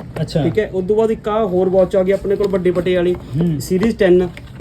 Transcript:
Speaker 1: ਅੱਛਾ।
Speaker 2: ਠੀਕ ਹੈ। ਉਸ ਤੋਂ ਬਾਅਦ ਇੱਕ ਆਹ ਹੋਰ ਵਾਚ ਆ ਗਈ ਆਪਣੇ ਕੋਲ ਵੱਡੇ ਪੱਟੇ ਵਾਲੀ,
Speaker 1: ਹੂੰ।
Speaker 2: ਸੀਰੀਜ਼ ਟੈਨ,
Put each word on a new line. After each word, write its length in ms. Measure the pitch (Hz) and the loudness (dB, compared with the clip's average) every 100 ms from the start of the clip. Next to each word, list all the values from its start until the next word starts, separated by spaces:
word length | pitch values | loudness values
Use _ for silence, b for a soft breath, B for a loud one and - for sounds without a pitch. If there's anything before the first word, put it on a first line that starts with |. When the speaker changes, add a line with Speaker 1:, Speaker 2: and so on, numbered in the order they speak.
| - - | -10 -8
Speaker 1:
ਅੱਛਾ। 220 | 156 165 | -4 -2
Speaker 2:
ਠੀਕ 160 | 170 214 | 0 0
ਹੈ। 100 | 202 | -2
ਉਸ 120 | 190 185 | -4 0
ਤੋਂ 80 | 214 | 0
ਬਾਅਦ 160 | 220 | 2
ਇੱਕ 180 | 226 220 | 0 -2
ਆਹ 160 | 214 208 | -2 0
ਹੋਰ 240 | 180 190 | 2 2
ਵਾਚ 260 | 185 185 196 | 2 2 2
ਆ 80 | |
ਗਈ 80 | 185 | 2
ਆਪਣੇ 240 | 190 196 196 | 0 0 0
ਕੋਲ 120 | 196 | 0
ਵੱਡੇ 240 | 190 180 | 0 0
ਪੱਟੇ 240 | 180 175 180 | 0 0 0
ਵਾਲੀ, 180 | 175 | 0
Speaker 1:
ਹੂੰ। 460 | 180 - 135 170 147 | -2 -4 -2 -2 -2
Speaker 2:
ਸੀਰੀਜ਼ 380 | - 185 226 220 | -2 0 0 2
ਟੈਨ, 240 | 190 180 180 - - - | 4 4 2 -6 -12 0